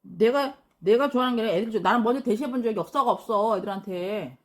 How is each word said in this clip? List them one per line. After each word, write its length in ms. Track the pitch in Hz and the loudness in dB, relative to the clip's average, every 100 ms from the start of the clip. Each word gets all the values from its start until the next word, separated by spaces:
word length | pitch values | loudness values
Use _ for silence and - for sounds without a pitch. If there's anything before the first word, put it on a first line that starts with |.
내가, 540 | - 175 226 277 269 - _ _ | -16 0 2 2 -2 -6 _ _
내가 320 | 175 233 285 | 2 4 4
좋아하는 260 | 247 254 240 | 0 0 0
게 60 | |
아니라 140 | 220 175 | 0 -2
애들 160 | 226 | -2
좋아. 80 | 220 | 0
나는 200 | 185 233 | 2 2
먼저 180 | 220 262 | 2 0
대시해본 400 | 247 233 277 254 | 0 -2 -2 -2
적이 160 | 226 214 | -2 -2
없어가 320 | - 285 240 | -2 0 2
없어, 480 | 180 - 208 220 202 | 0 0 0 2 0
애들한테. 800 | 202 196 196 180 185 208 135 131 | -2 -8 -6 -6 -4 -6 -8 -14